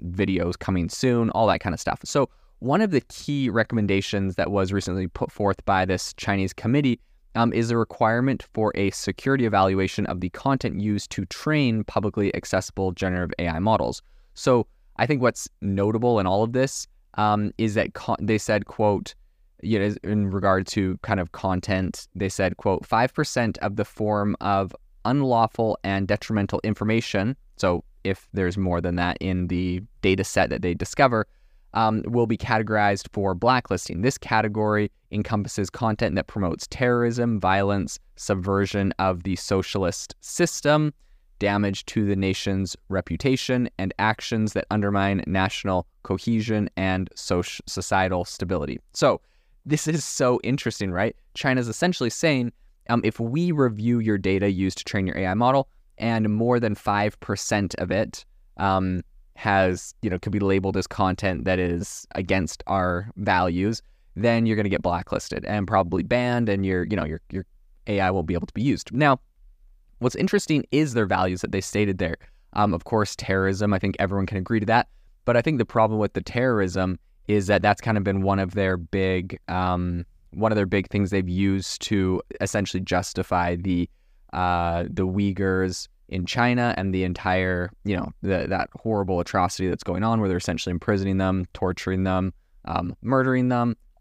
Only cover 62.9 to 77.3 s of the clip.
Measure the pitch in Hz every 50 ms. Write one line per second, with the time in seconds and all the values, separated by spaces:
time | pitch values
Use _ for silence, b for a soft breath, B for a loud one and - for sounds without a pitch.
62.9 | 87 87 95 113 - 92 101 101 95 90 90 92 87 90 95 107 117 - - -
63.9 | - _ _ _ - - 104 117 117 113 113 110 110 107 104 101 92 - - 90
64.9 | 85 85 95 - - - - - - - - - 104 107 98 85 107 95 95 87
65.9 | 90 95 - - 123 123 123 123 120 120 120 107 98 98 95 95 92 90 87 -
66.9 | 107 95 - 78 80 80 - - - 95 90 - _ _ _ _ _ _ _ -
67.9 | 104 98 95 92 95 95 85 80 87 85 - - - - 113 143 110 82 - -
68.9 | - 123 151 147 135 - - _ _ _ - - - _ - - - _ _ _
69.9 | - - 120 127 - - - 196 - 202 - - 156 143 - - - 143 156 147
70.9 | 117 120 107 90 98 92 92 92 92 90 - - - 98 95 - - 104 104 101
71.9 | 95 90 92 82 - - b b b b b b - - 104 104 - 85 - -
72.9 | - 110 104 - - - - - 98 95 95 95 98 98 107 104 101 92 - 98
73.9 | - - 98 92 98 98 95 92 104 95 90 - 117 110 104 104 113 120 - -
74.9 | - - - - _ _ _ - 120 120 117 160 156 123 113 - - 117 110 107
75.9 | 110 107 107 98 - 95 90 - - 120 123 131 120 107 98 92 92 95 92 92
76.9 | 90 - _ _ _ _ - -